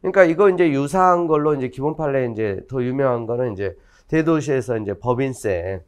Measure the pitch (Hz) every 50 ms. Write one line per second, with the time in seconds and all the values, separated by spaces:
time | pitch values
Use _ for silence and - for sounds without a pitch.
0 | - 185 185 196 185 165 165 160 208 196 180 170 180 165 139 135 139 143 147 190
1 | 185 180 180 175 175 165 156 151 147 156 151 139 127 123 123 135 135 147 156 -
2 | 160 147 139 135 127 120 117 104 110 104 98 95 - - 131 135 123 123 127 135
3 | 139 131 123 117 117 110 120 120 127 123 104 92 101 95 87 - _ _ _ _
4 | _ _ - 160 160 160 165 156 131 135 147 131 117 - 123 113 107 101 101 95
5 | - 120 123 120 139 135 127 - - 107 95 87 85 92 98 92 -